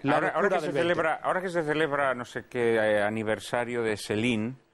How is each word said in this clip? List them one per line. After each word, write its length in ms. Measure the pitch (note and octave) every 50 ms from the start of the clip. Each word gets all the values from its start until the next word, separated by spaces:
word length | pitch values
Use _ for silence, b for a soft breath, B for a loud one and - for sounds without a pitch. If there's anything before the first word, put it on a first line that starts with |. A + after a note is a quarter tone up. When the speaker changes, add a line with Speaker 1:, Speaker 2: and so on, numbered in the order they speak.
Speaker 1:
la 140 | - C3+ C#3+
Speaker 2:
Ahora, 140 | D#3 E3 F#3
ahora 120 | - D#3
Speaker 1:
locura 80 | F3+ G3+
Speaker 2:
que 40 | F#3+
Speaker 1:
del 80 | F3
Speaker 2:
se 40 | D3+ C#3+
Speaker 1:
veinte. 80 | C3+ D3
Speaker 2:
celebra, 380 | E3+ E3+ F3 D#3 E3 D#3+ D3 -
ahora 200 | - C#3 E3 F#3 F3+
que 60 | G3
se 140 | E3 F3 D#3+
celebra 520 | D3 D3+ D3+ D#3+ D3 C#3 C#3+ C#3+ C3+ B2+
no 100 | B2 A#2+
sé 200 | - - B2+ A2 -
qué, 260 | - B2 A#2+ A#2 A2+
eh, 280 | A2+ G#2+ G#2+ G#2+ G#2 G2+
aniversario 800 | G#2 G#2+ A2+ G#2+ G#2+ A2 G#2 - - - A#2+ A#2+ A#2 A#2+ A#2+ A2+
de 120 | A2 G#2+
Céline 600 | G2+ - - G#2+ G#2+ A2+ B2 A#2 G#2+ G#2+ A#2 C3 - _ _